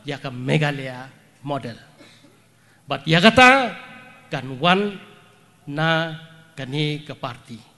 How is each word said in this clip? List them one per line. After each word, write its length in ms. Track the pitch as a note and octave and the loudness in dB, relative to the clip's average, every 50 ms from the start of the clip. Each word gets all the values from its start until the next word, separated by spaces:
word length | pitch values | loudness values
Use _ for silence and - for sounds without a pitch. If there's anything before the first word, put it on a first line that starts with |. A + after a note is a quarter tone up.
| _ | _
ya 160 | D3 C#3+ C3 | -10 -12 -10
ka 80 | - C#3+ | -10 -10
Meghalaya 800 | B2 B2 B2+ C3 D3 D#3 D3+ D3 D3 C#3 C3+ C3 B2+ B2+ C3 C3+ - - _ _ _ _ | -10 -8 -4 0 0 0 0 0 -4 -6 -10 -10 -12 -12 -14 -16 -18 -20 _ _ _ _
model. 380 | - C#3+ C#3+ C3+ - - A2 - - - _ _ - - - - _ - _ _ _ _ _ _ _ _ _ _ _ | -8 -6 -6 -6 -6 -10 -14 -16 -20 -20 _ _ -20 -20 -20 -20 _ -20 _ _ _ _ _ _ _ _ _ _ _
Bat 240 | - C#3 C#3 - D#3 | -8 -8 -6 0 2
ya 160 | D#3 E3+ F3 | 2 6 6
kata 260 | A3+ A3+ A#3+ B3+ B3+ C4 C4+ C4 A3 F3 - - - - - - - - - - - | 6 8 8 8 8 8 6 2 0 -6 -10 -16 -20 -20 -20 -20 -20 -20 -20 -16 -12
kan 180 | - C#3+ B2+ C3 C3+ B2 | -10 -10 -8 -10 -10 0
wan 400 | C#3+ F3 F3+ G3 G#3 G#3 G3 F3+ - - - - - _ _ _ _ _ _ _ _ | 2 2 4 4 2 -2 -4 -10 -18 -20 -20 -20 -20 _ _ _ _ _ _ _ _
na 540 | - C#3 D3+ D#3 D#3+ E3 D#3+ E3 E3 D#3+ D#3+ - - - - - _ _ - | -10 -4 -2 0 0 0 0 -2 -4 -8 -14 -16 -20 -20 -20 -20 _ _ -14
kani 480 | C3+ B2+ C3+ D3 D3+ D3+ D3 D3 D3+ - | -12 -8 -4 -4 -4 -4 -4 -8 -10 -14
ka 80 | C3+ | -14
parti. 420 | - - C3 A#2 - - - A#2+ G#2+ - _ _ | -10 -10 -12 -12 -12 -18 -18 -20 -20 -20 _ _